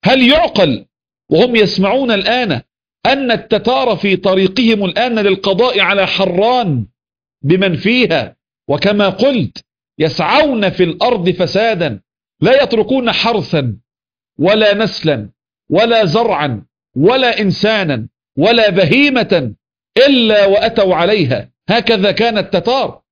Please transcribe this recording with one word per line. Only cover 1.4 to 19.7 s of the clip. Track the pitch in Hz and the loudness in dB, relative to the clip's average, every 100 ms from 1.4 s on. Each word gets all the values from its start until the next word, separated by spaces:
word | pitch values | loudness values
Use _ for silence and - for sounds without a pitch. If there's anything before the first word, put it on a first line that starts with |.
| 247 233 | 2 2
يسمعون | 196 - 196 247 262 | 2 2 0 0 0
الآن | 208 196 247 233 123 - _ _ _ 208 | -2 0 -2 -2 -4 -8 _ _ _ -2
أن | 277 262 | -2 -2
التتار | 220 - 208 196 262 262 190 | -4 -2 -2 0 -2 0 -2
في | 202 185 | 0 0
طريقهم | 196 190 190 190 233 220 | 0 0 0 0 0 2
الآن | 196 180 247 226 | 0 -2 -2 0
للقضاء | 202 190 196 190 247 196 | -2 -2 -2 0 0 0
على | 180 202 185 | 0 0 -2
حران | - 196 175 214 254 214 135 104 _ _ _ _ _ | -2 -2 0 0 0 -2 -4 -6 _ _ _ _ _
بمن | 139 185 190 160 | -2 0 0 -2
فيها، | 202 247 214 160 - _ _ _ - | -2 0 0 -2 -4 _ _ _ -6
وكما | 143 190 208 196 | -2 0 0 0
قلت | 190 254 254 131 - _ _ _ - | 0 0 0 -4 -8 _ _ _ -4
يسعون | 156 135 165 254 311 240 196 | -4 -2 -2 0 0 0 -2
في | - | 2
الأرض | 180 160 240 240 175 | 0 2 -2 0 -2
فسادا، | 180 175 190 226 208 160 104 _ _ _ _ | -2 -2 0 0 -2 -4 -6 _ _ _ _
لا | 160 262 | 2 2
يتركون | 269 226 208 269 233 | 2 0 0 0 0
حرثا | - 226 226 156 160 131 101 _ _ _ _ _ - | -2 -2 -2 -2 -2 -2 -6 _ _ _ _ _ -2
ولا | 156 214 214 | 0 2 2
نسلا | 202 214 - 156 135 104 _ _ _ _ | 2 -2 -4 -4 -4 -6 _ _ _ _
ولا | 156 226 226 | 0 2 2
زرعا | 202 180 240 165 147 110 - _ _ - | 2 0 0 -2 -4 -6 -10 _ _ 0
ولا | 165 254 254 202 | 2 2 0 0
إنسانا | 208 - 208 220 180 127 110 _ _ - | -2 0 0 0 -2 -4 -6 _ _ -2
ولا | 175 233 214 | 2 4 2
بهيمة | 185 175 240 285 254 214 180 127 104 _ | 2 2 4 2 2 0 0 -2 -10 _